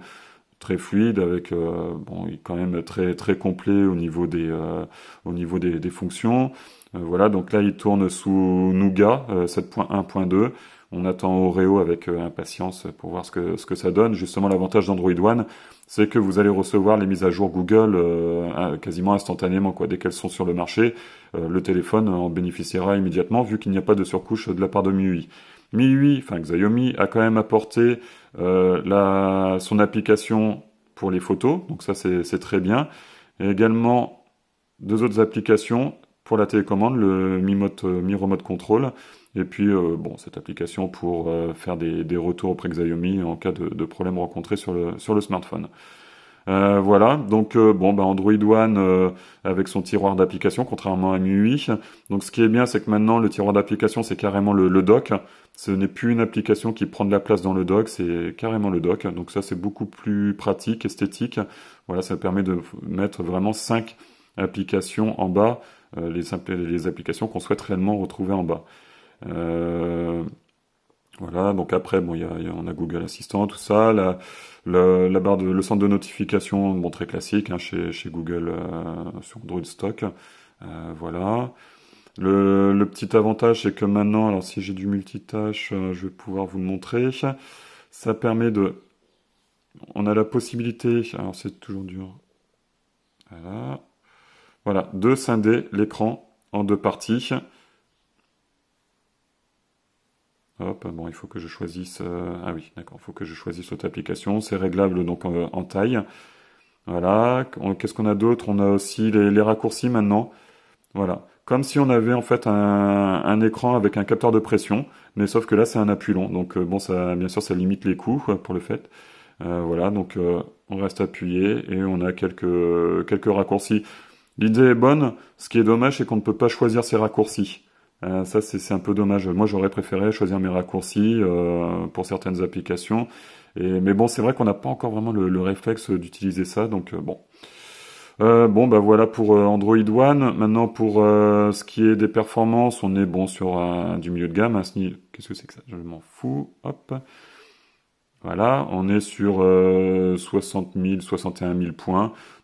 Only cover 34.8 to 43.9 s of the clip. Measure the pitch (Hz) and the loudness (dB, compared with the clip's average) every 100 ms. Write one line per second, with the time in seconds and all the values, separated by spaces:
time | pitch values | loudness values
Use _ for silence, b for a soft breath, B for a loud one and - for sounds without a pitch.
34.8 | 98 107 120 107 107 110 101 107 - 120 | -4 0 2 2 2 0 2 2 2 -2
35.8 | 143 - _ _ - 110 101 107 98 98 | -2 -6 _ _ -2 0 2 0 0 0
36.8 | 113 131 101 95 95 92 95 101 98 - | 0 2 2 2 0 0 0 0 0 -2
37.8 | 95 90 90 101 95 92 - 92 - 110 | -4 -2 -2 -2 0 -2 -4 -8 0 2
38.8 | 135 B B B B 104 90 - 101 98 | 2 B B B B -6 -6 0 2 2
39.8 | 85 82 82 - - - - - 85 - | 0 -2 -6 -12 -16 -16 -14 -10 -8 -6
40.8 | 92 - 87 85 82 82 82 80 - 87 | -6 -6 -4 -4 -2 -4 -4 -8 -8 -6
41.8 | 82 82 78 87 85 87 95 85 95 82 | -4 -4 -4 -4 -2 -4 -4 -4 -6 -2
42.8 | 85 85 90 95 85 82 95 90 85 82 | -2 -2 -2 -2 -2 -4 -6 -4 -6 -6
43.8 | 82 | -8